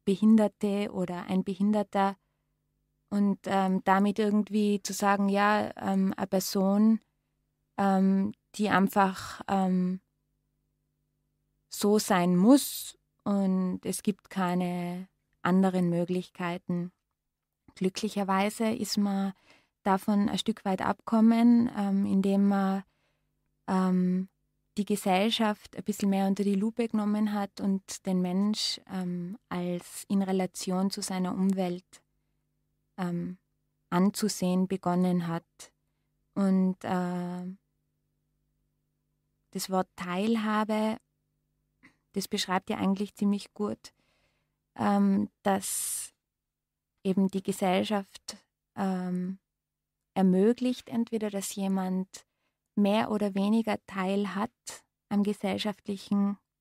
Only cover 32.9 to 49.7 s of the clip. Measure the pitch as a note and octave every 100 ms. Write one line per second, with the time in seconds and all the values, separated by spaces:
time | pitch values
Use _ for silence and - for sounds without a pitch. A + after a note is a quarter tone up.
32.9 | - F3+ F3 F3 F3+ _ _ _ _ -
33.9 | F3+ G3 - G#3 - F3+ F#3 F#3 F#3+ F3+
34.9 | F3+ F3+ F3+ E3+ E3+ _ _ - _ _
35.9 | _ _ _ _ - G3 F#3+ F#3 F#3 -
36.9 | F3+ F3+ F3+ F3 F3+ F3+ F#3+ _ _ _
37.9 | _ _ _ _ _ _ _ _ _ _
38.9 | _ _ _ _ _ _ F#3+ - F#3 F#3
39.9 | - F3+ F3+ A3 A3+ G#3+ G#3+ G#3+ G#3+ G#3+
40.9 | A3 _ _ _ _ _ _ _ _ -
41.9 | _ _ G3 - G3+ - F#3 - G#3+ F#3+
42.9 | F#3+ G3+ - G3+ G3+ - - G#3 A3+ -
43.9 | _ _ _ _ _ _ _ _ - G#2
44.9 | G2+ G2+ G3 G#3 _ G3+ G3 - - -
45.9 | - - _ _ _ _ _ _ _ _
46.9 | _ G3 F#3+ F#3+ G3 G3 F#3+ F#3+ F#3+ G#3
47.9 | G#3 G3 - - - _ _ _ - F#3+
48.9 | F#3 F3+ F3+ F3+ F#3+ _ _ _